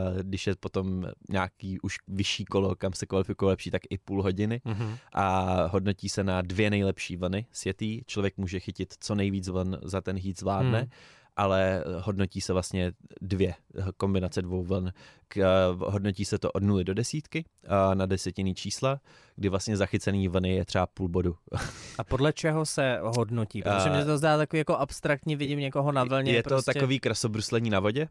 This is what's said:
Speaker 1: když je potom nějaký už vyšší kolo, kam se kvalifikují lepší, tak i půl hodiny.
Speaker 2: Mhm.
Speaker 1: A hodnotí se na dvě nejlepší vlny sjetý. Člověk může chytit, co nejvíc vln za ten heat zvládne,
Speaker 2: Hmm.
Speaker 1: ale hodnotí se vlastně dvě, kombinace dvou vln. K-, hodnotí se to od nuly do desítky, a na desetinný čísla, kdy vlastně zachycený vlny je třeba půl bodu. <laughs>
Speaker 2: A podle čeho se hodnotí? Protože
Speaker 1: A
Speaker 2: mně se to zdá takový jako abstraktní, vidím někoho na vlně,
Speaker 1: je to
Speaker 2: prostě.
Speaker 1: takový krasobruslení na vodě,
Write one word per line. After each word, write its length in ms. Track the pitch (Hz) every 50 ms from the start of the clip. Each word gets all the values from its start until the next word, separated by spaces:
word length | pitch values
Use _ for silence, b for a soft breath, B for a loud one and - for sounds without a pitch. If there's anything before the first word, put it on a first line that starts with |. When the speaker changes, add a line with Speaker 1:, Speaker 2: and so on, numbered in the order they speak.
| 92 92 92 92
Speaker 1:
když 260 | 92 98 95 95 - 104
je 80 | 95 -
potom 460 | - 98 - 95 95 95 95 92 90 - - - - -
nějaký 500 | - 95 92 92 - _ - 95 95 -
už 160 | - 98 - - - -
vyšší 380 | 95 95 98 - - - 104
kolo, 300 | - - 98 98 95 90
kam 180 | - - 95 92
se 120 | - -
kvalifikují 440 | - 98 95 95 - 104 - 101 98
lepší, 220 | 95 - - 90
tak 100 | - 90 - -
i 80 | 101 98
půl 260 | - - 98 98 95
hodiny. 380 | 98 92 92 104 107 117 120 -
Speaker 2:
Mhm. 300 | 120 110 101 113 107 110 123 - - -
Speaker 1:
A 540 | - 98 95 92 95 92 92 92 92 85 82
hodnotí 420 | 92 98 95 101 98 - - 98
se 140 | - - 98
na 180 | 98 92 92
dvě 280 | 92 87 92 92 107 104
nejlepší 480 | 104 101 98 98 95 - - - 90 87
vlny 280 | 90 90 92 101 113 - -
sjetý. 480 | - - 92 95 - 113 107 110 113 -
Člověk 320 | - - 104 98 98 - -
může 220 | 98 87 90 92
chytit, 340 | - - 92 - 95 - - -
co 160 | - - 113
nejvíc 320 | 104 98 98 98 98 92 92
vln 280 | 90 92 92 92 92 - -
za 180 | - 92 95
ten 180 | 92 - 95 95
heat 200 | 92 98 92 -
zvládne, 400 | 92 95 98 95 127 127 120 113
Speaker 2:
Hmm. 100 | 127 120 B B B B B B B B _
Speaker 1:
ale 480 | - 101 98 95 95 95 95 95 90 - - 90 85
hodnotí 420 | 95 110 101 95 98 92 - 98
se 120 | - - 92
vlastně 380 | 92 87 - - 92 90 90 87 - - - - -
dvě, 320 | - 92 98 92 95 90 87 - _ _ - - 95 95 90 -
kombinace 440 | - 98 98 95 90 90 - 101
dvou 220 | 92 87 90 92 90
vln. 280 | 87 95 95 92 90 90 B B B B B B -
K-, 480 | - 101 95 92 92 95 92 90 90 90
hodnotí 460 | 92 92 98 101 98 104 95 - 101
se 120 | - - 101
to 140 | - -
od 120 | - 98 98
nuly 200 | 101 101 95 90
do 100 | 92 95
desítky, 520 | 107 123 - - 156 - _ - 160 160 - _ _ - -
a 260 | 92 98 95 95 95
na 120 | 95 95
desetinný 500 | 92 95 90 - 92 87 - 95 95 92
čísla, 440 | - - 101 - - - 131 135 139 B B B B B B B
kdy 140 | - 101 98
vlastně 280 | 92 95 - - 107 98
zachycený 500 | 98 - - 98 - - 98 98 95 92
vlny 280 | 85 95 92 92 92
je 100 | 92 92
třeba 220 | - - 95 90 -
půl 200 | _ - 95 90
bodu. 260 | 85 90 90 90 85 - _ -
<laughs> 460 | - 107 - - - - - - - -
Speaker 2:
A 60 | 117
podle 300 | - 131 127 139 151 151
čeho 320 | - - 160 156 156 156
se 340 | 151 - - 143 131 123 92 82 110 117 123
hodnotí? 440 | 113 104 120 117 110 - - 107
Protože 280 | 90 95 101 98 95 95
Speaker 1:
A 40 | 92
Speaker 2:
mně 60 | 95
se 60 | 143
to 120 | 147 151 143
zdá 200 | 156 160 151 151
takový 200 | 151 - - 160
jako 200 | 151 - 170 120
abstraktní, 580 | 135 - - - - 156 147 135 - 160 156
vidím 240 | 143 147 135 147 143
někoho 320 | 143 135 131 147 139 147
na 120 | 143 139 127
vlně, 280 | 123 131 135 135 135
Speaker 1:
je 120 | 135 117 113
to 60 | 131
Speaker 2:
prostě. 240 | 135 131 127 - 131
Speaker 1:
takový 260 | 143 139 127 135 127
krasobruslení 680 | - 120 110 - - 117 107 110 107 - - 117 117 113
na 100 | 104 95
vodě, 280 | 95 104 113 139 156 156